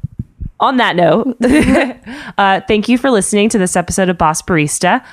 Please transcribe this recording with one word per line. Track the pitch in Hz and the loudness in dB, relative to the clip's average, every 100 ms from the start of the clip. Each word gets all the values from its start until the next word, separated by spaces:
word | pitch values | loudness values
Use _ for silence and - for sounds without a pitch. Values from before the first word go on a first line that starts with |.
| - - - - - - | -12 -14 -16 -14 -12 -4
On | 226 254 | 0 2
that | 214 165 | 0 2
note, | 170 170 262 - | 2 2 0 -2
<laughs> | 240 294 - 269 285 - - 269 - 180 | 2 2 2 2 0 -6 -16 -16 -8 -2
uh, | 196 190 - | 0 0 0
thank | 214 208 | -2 0
you | 247 | 0
for | 269 | 2
listening | 226 190 208 214 | 0 0 0 0
to | 214 | 0
this | 180 185 | 0 -2
episode | 170 - 185 | -2 -2 0
of | 175 | 0
Boss | 160 160 | 0 -2
Barista. | - 175 147 - 180 233 - | -2 0 0 -2 0 0 -4